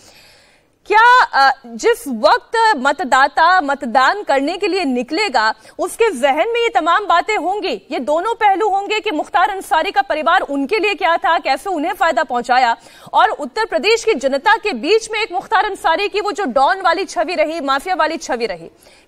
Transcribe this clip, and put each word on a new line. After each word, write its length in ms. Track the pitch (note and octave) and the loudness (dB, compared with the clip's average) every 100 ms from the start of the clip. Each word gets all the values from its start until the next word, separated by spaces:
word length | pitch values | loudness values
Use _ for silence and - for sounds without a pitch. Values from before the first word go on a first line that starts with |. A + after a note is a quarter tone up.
| - - _ _ _ _ _ _ - | -20 -20 _ _ _ _ _ _ 0
क्या, 360 | G#4 A#4+ B4 | 4 6 6
अ, 380 | G4+ - C4+ - A#3+ | 4 4 2 2 -6
जिस 420 | A3+ A4 A#4 C#4 | -4 0 0 -4
वक्त 680 | A3+ D4 A#4 - A#4 A4 D4+ | 0 2 2 0 0 2 2
मतदाता 840 | C#4 D4 C#4 C4 C#4+ E4+ E4 F#4 | 0 -2 0 2 2 4 4 4
मतदान 640 | C#4 C#4 B3 C4 C4+ G4 | 0 -4 -2 2 2 0
करने 340 | G4+ C#4 C#4+ F4+ | 0 0 0 -2
के 100 | G4+ | -2
लिए 180 | F#4+ D4 | -2 -2
निकलेगा, 720 | B3 B3 D#4 G#4 B3 A3 - - - | -2 -4 -2 0 0 0 -2 -8 -8
उसके 320 | E4+ - A4+ | -6 0 0
जहन 420 | C4+ C#4 D4+ G#4 | 2 0 0 0
में 80 | A#4 | -2
ये 80 | A#4 | 0
तमाम 360 | G4 E4 F#4 G4 | 0 2 0 2
बातें 320 | E4+ F4+ G#4 | 0 0 -2
होंगी, 500 | D#4+ G#4 F#4 G#3+ - | -2 -4 -4 -6 -6
ये 80 | D#4 | -6
दोनों 340 | A#3+ D#4 G#4 | -2 -2 -2
पहलू 360 | A#4 G#4 F#4+ G#4+ | 0 2 2 0
होंगे 300 | G4 G4+ G#4+ | -2 -2 -4
कि 120 | - | -2
मुख्तार 380 | D4+ - - F#4 | -4 -2 0 0
अंसारी 420 | F#4+ - D#4+ D#4+ | -2 -2 -2 0
का 100 | G4+ | -2
परिवार 400 | G4 D#4 D#4 F#4 | -2 -2 0 0
उनके 380 | F4 C#4 C4+ G#4+ | 0 -4 -2 0
लिए 140 | G4+ | -2
क्या 240 | D#4 F4 E4 | 0 0 0
था, 220 | F4+ E4 | 0 0
कैसे 300 | D4 C#4 G4 | 0 -4 -4
उन्हें 240 | E4+ E4 | -4 -4
फायदा 300 | - E4+ D#4+ | 0 0 0
पहुंचाया, 540 | D#4 A#3+ A#3+ B3+ A#3+ - - - - | -2 -2 0 2 2 0 -8 -20 -2
और 160 | C#4+ G4+ | 2 2
उत्तर 360 | B4+ D4 G#4+ A4 | 0 -6 -4 -2
प्रदेश 380 | E4 F#4+ A4+ | 0 2 2
की 100 | A4 | 0
जनता 440 | D4 C4+ C#4 G#4 A4 | 0 0 0 2 0
के 160 | G#4+ | 0
बीच 380 | B3 D4 A4 - | -4 0 0 0
में 100 | G#4+ | -6
एक 100 | G#4+ | -4
मुख्तार 340 | F4 - G4+ G#4 | -6 -2 0 0
अंसारी 420 | F#4+ E4 E4 G4+ | -2 -2 0 -2
की 140 | G4+ | -4
वो 100 | G4+ | -4
जो 120 | - | -4
डॉन 380 | C#4+ A3+ C#4+ F#4+ | -2 2 2 2
वाली 240 | F4+ E4+ F4+ | 0 0 -2
छवि 300 | - D#4 E4 | -4 -2 -2
रही, 260 | D4+ E4 | -2 -2
माफिया 340 | C#4 C4+ F#4 E4+ | -2 -2 -2 -2
वाली 220 | D#4 D#4+ | -2 -2
छवि 280 | - B3 A3 | -6 -6 -6
रही, 220 | E3+ E3 - _ _ | -8 -16 -20 _ _